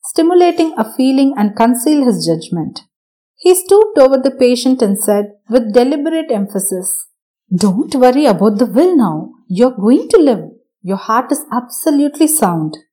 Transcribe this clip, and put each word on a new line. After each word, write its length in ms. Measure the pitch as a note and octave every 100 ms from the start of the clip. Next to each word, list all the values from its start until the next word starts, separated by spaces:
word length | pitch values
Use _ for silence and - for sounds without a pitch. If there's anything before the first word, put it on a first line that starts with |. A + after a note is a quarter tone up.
| -
stimulating 600 | - E4 F4+ F4 E4+ D#4+ D#4+
a 100 | A3 -
feeling 360 | C4 C4+ C4+ C#4
and 200 | G#3 G3+
conceal 400 | A#3 A#3+ D4+ D4+
his 220 | B3 F#3 E3
judgment. 540 | D#3+ - E3+ - - _ _ _ _ _ _
He 100 | F4+
stooped 440 | F4+ - G4 G#4+ F4+
over 140 | C4 C4+
the 180 | C4+ C#4
patient 380 | B3 B3 C4 B3+
and 180 | G#3 G3 -
said, 220 | G#3 G#3 _ _
with 240 | A#3+ A3 A3
deliberate 560 | B3+ D4 D4+ D#4+ D#4+ G#3+
emphasis, 500 | G3 G3 F#3+ F#3 F#3 - - _ _ _ _ F3+
"Don't 300 | G#3 F#3 - C4+
worry 220 | B3 C4 D4
about 260 | F#3 G#3 G3+
the 120 | B3 G3
will 180 | F4+ E4+
now. 200 | G3+ D#3 F3 _ _ F#3
You're 200 | B3 B3+
going 240 | G#3 D4 -
to 60 | G#4 C#4+
live. 120 | G3+ D#3+ _ _ _ F3+
Your 100 | G3 -
heart 220 | A3+ B3+ C#4+
is 80 | - B3
absolutely 680 | B3 - D#4+ C#4+ C#4+ D4 D#4
sound." 520 | - G3 E3 D#3 - _